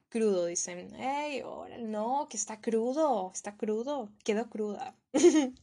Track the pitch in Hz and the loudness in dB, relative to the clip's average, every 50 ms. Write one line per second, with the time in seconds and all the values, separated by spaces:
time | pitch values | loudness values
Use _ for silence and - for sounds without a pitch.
0 | _ _ - 226 226 214 196 180 175 170 175 - - 180 175 180 185 196 202 - | _ _ -2 2 2 4 4 2 2 0 -2 -4 -4 -6 -8 -10 -12 -12 -10 -6
1 | 233 262 277 285 302 294 285 - - - - - - - - - 233 220 214 208 | -4 -4 -2 -2 -4 -4 -6 -8 -8 -8 -10 -10 -12 -12 -12 -10 -8 -6 -4 -4
2 | 214 233 262 285 294 294 - 220 - - 220 214 - 233 220 220 226 247 262 311 | -2 0 0 -2 -2 -4 -6 -8 -8 -8 -10 -6 -2 0 0 2 2 0 2 2
3 | 320 294 247 202 185 185 - - - 208 202 - 226 214 214 214 233 277 294 277 | 2 2 2 0 -2 -4 -8 -10 -10 -10 -8 -4 -2 -2 -2 -2 -2 -4 -4 -4
4 | 220 202 - _ - - 208 208 233 226 - 214 214 208 202 - - - - _ | -6 -8 -12 _ -2 0 0 0 -2 -4 -6 -6 -6 -4 -6 -8 -10 -12 -12 _
5 | _ _ - 294 277 349 269 311 277 254 254 - | _ _ 4 8 8 8 8 8 4 2 -2 -8